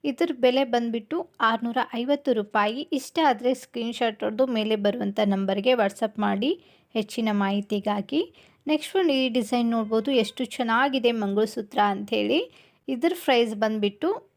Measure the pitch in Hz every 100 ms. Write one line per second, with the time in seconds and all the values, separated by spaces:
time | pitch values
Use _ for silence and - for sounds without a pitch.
0 | 294 254 339 254 247 254 269 240 233 233
1 | 220 330 339 _ 226 226 233 233 - 240
2 | 247 285 285 226 208 214 208 240 320 285
3 | - - 311 226 240 254 - 240 226 226
4 | 233 214 214 220 262 226 214 214 202 240
5 | 202 202 208 196 196 196 220 247 196 202
6 | 220 214 208 202 254 349 _ _ _ 226
7 | 214 - 220 208 196 202 202 208 202 208
8 | 196 285 453 - - _ - 302 - 381
9 | 349 269 262 233 214 247 233 233 220 220
10 | 220 269 214 - 254 - 233 226 277 262
11 | 233 233 202 196 220 240 208 - 208 202
12 | 202 220 208 285 494 - _ _ - 254
13 | 320 349 - 247 233 214 220 220 202 202
14 | 330 466 -